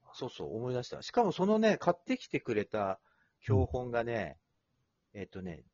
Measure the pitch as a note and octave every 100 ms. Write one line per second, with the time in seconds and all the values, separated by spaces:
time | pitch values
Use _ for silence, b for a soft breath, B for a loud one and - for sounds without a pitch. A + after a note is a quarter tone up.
0 | - - B2+ - D2+ G#2+ B2 B2 A#2+ -
1 | - A#3+ G#3 - F#3+ A3 A3 F3 F3 F3+
2 | - B3+ - C#3+ - G#2 G2+ G#2+ G2 F#2+
3 | _ _ _ _ - C3 B2+ B2+ B2 A#2+
4 | A#2 A2+ D#2+ - _ _ _ _ _ _
5 | _ G#2 F#2 F#2+ F#2 D#2 -